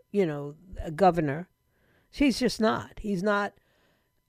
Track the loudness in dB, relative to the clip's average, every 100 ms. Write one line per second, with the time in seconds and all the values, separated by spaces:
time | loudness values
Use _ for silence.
0 | _ -2 -2 -2 -8 -14 -18 -12 -8 2
1 | 4 4 0 -2 -8 _ _ _ _ _
2 | _ 0 2 2 0 0 0 0 -6 -10
3 | -6 -2 0 0 -2 -8 _ _ _ _
4 | _ _